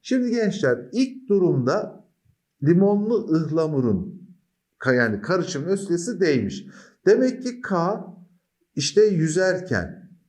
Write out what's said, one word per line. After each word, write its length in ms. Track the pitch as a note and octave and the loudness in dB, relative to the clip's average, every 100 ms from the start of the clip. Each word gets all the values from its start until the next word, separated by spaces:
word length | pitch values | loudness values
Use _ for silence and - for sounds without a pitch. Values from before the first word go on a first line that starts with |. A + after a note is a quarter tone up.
Şimdi 280 | - B3+ B3 | -2 -2 0
gençler, 580 | A#3 G#3 - C3+ A#2+ - | 0 0 0 0 -2 -2
ilk 360 | A3+ C4 - - | -2 -2 -4 0
durumda 760 | G3 F3 C3+ A#2+ F#3+ - - _ _ _ _ _ _ | 2 4 2 0 -2 -4 -14 _ _ _ _ _ _
limonlu 680 | C#3+ E3+ G3 G3+ G#3+ A3+ - | 2 4 4 2 0 -2 0
ıhlamurun 920 | D#3+ D3 D#3+ D#3 C#3+ B2 F#2+ - - - - _ _ _ _ | 0 0 -2 0 0 0 0 -4 -14 -20 -20 _ _ _ _
ka-, 140 | C3 | 0
yani 260 | B2 A#2 G2+ | 2 0 -2
karışımın 460 | B2 F#3 E3+ C#3+ E3 | -2 -2 -2 -6 -4
öz 140 | G3 | -4
kütlesi 400 | G3+ E3+ E3+ F#3 | -2 -4 -4 -2
D'ymiş. 460 | F3 C3+ G2 - - - - _ - | 0 2 -2 -8 -14 -20 -20 _ 2
Demek 360 | A3+ B3+ - | 4 2 -2
ki 180 | B3+ A#3+ | -10 -10
K 400 | - F3+ E3+ A3 - - - _ _ _ _ | -4 -2 0 -4 -10 -20 -20 _ _ _ _
işte 300 | - C#3 G3+ | -6 0 4
yüzerken 1040 | G#3+ F3+ D#3 E3+ F#3 F3+ - G#2+ E2+ - - - | 4 4 0 2 0 0 -2 -4 -4 -10 -20 -20